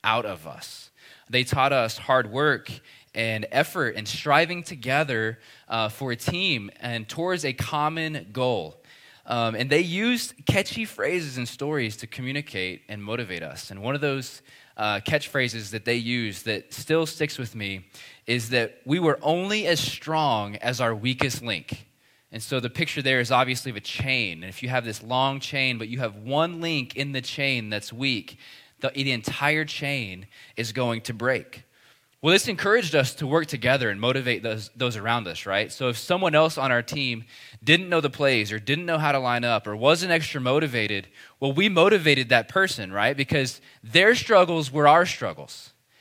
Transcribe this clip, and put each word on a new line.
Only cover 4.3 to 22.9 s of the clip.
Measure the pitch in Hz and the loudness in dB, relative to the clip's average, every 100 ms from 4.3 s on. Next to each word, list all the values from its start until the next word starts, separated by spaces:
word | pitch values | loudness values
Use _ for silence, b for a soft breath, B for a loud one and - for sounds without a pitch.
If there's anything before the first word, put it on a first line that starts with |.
| 147 170 175 | 4 4 -2
together, | 160 147 120 139 151 113 110 117 B B _ | -10 -10 -2 0 0 0 -2 -4 B B _
uh, | 113 110 | -4 -4
for | - 135 | -4 -8
a | 117 | -4
team | - 175 190 127 101 - | -4 -2 -2 -2 -6 -10
and | - 98 107 | -8 -8 -8
towards | - 175 180 147 | -4 -2 -2 -4
a | |
common | 127 - 151 151 160 160 151 90 | -4 -4 0 0 -2 -4 -6 -8
goal. | 107 127 110 78 - B B B B - | -2 0 0 -4 -14 B B B B -6
Um, | 120 113 | -2 -2
and | 110 131 | -2 0
they | 151 | 0
used | 180 180 233 240 - - - | 0 0 0 0 -4 -4 0
catchy | 196 196 - 220 | 0 -2 -6 -8
phrases | - 113 180 151 127 | -4 -2 -2 -4 -6
and | 120 | -8
stories | - 143 151 113 107 | -6 -4 -2 -2 -6
to | 113 | -14
communicate | - 127 143 147 98 92 90 - | -10 -6 -6 -6 -6 -6 -8 -12
and | 104 | -12
motivate | 104 117 107 87 | -6 -6 -6 -8
us. | 80 80 - | -8 -12 -14
And | 95 | -8
one | 110 | -4
of | 139 | 0
those, | 147 135 127 - B B B - | 0 -2 -6 -14 B B B -4
uh, | 107 101 | -2 -2
catchphrases | - 151 - 139 123 113 104 | 0 -2 0 0 0 -2 -8
that | 110 120 | -6 -2
they | 120 | -2
used | 117 123 110 95 113 | 0 -2 -2 -6 -6
that | 101 - | -6 -8
still | - - 160 160 | -14 -2 0 0
sticks | - 147 - | -4 -6 -4
with | 117 | -10
me | 110 101 95 - B B B - | -6 -8 -8 -12 B B B -2
is | 123 110 | -2 2
that | 123 113 - 127 | 0 0 -4 -2
we | 170 | 2
were | 170 139 | 2 2
only | 147 175 190 214 175 | 0 0 -2 -2 0
as | 160 | 0
strong | - - 151 160 147 110 101 104 | -2 -6 -4 0 2 0 -2 -4
as | 120 123 | -4 0
our | 120 107 | 0 0
weakest | 123 127 143 - | -2 0 -2 -2
link. | 117 87 - - - _ b b b | -4 -6 -6 -14 -14 _ b b b
And | 113 | -14
so | - 131 | -4 -2
the | 120 | -2
picture | - 165 | -4 -4